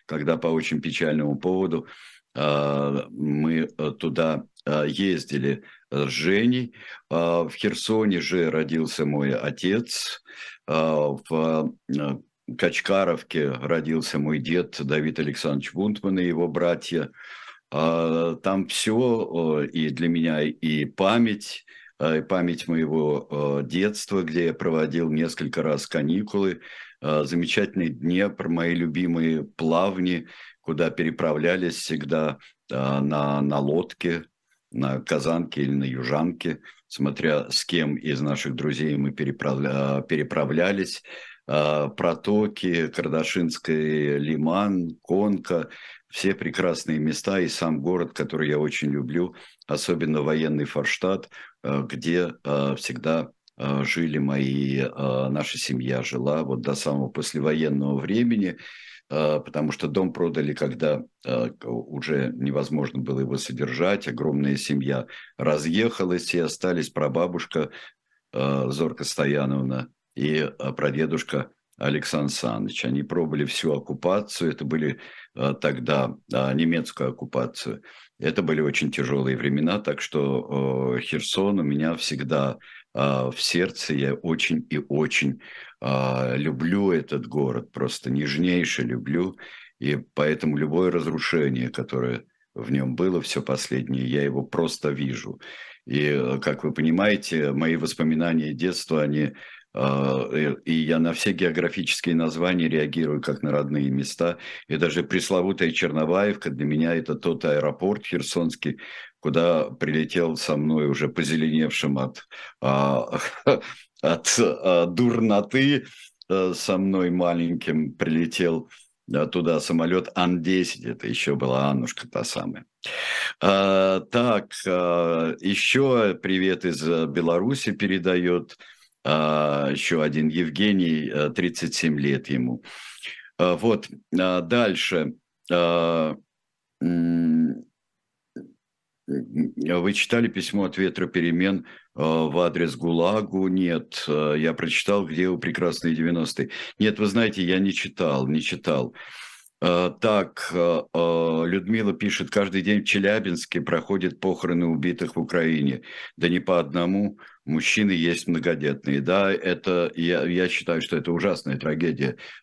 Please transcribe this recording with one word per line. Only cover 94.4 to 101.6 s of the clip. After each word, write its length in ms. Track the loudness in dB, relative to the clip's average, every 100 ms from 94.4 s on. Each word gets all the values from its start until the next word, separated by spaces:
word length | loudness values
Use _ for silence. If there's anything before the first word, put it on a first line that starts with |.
просто 460 | -4 -2 -2 -2 -2
вижу. 500 | -2 -4 -4 -8 -14 -16 -18 -18 -18 -4
И, 140 | 0 2
э, 240 | 2 0 0
как 240 | -2 -2
вы 80 | -2
понимаете, 800 | 0 2 4 4 2 0 0 0
мои 240 | 2 2 0
воспоминания 760 | -2 0 0 2 2 0 0
детства, 480 | -2 -2 -2 -2 0
они, 300 | 2 2 0 -4 -18 -20 _
а, 540 | -2 0 2 2 0 0
э, 240 | 0 0 -2 0
и 60 |
я 240 | 0 2 2
на 120 | 2
все 180 | 2 0
географические 840 | 2 0 2